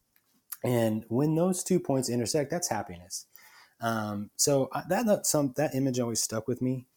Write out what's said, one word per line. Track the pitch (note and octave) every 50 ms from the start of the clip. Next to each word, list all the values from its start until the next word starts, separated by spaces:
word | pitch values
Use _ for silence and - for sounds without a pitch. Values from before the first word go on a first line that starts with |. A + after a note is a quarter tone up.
| _ _ _ _ _ _ _ _ _ _ - -
And | - B2 B2 A#2 A2+ A2 G#2+ A2 - -
when | A2+ B2+ D3+ D#3 D#3
those | D#3+ F3 F#3+ F3+ - -
two | - F#3 F3
points | - - C#3 C3 B2+ -
intersect, | A#2 B2 A#2 G2+ - D#3 C#3+ C#3
that's | E3 F3 - -
happiness. | A2+ G#2 G2 - F2+ E2+ E2+ - - - - _ _ - - - - - - _ _ _
Um, | A#2 A2+ A2+ A2 G#2+ G#2 G#2 G2+ G#2 - -
so | - - D3 C#3+ C3+ C3 - -
I, | D3 - D#3+
that, | F3+ A3 B3
that, | G#3 G3+ G3+ -
some, | - - D3+ C#3+ C3 B2
that | - D3+ D3+ -
image | C3 C#3 C3+ B2 B2
always | A#2+ A#2 A2+ -
stuck | - - A2 A2 -
with | - A#2+ -
me, | B2+ B2+ C3 C3 B2+ _ _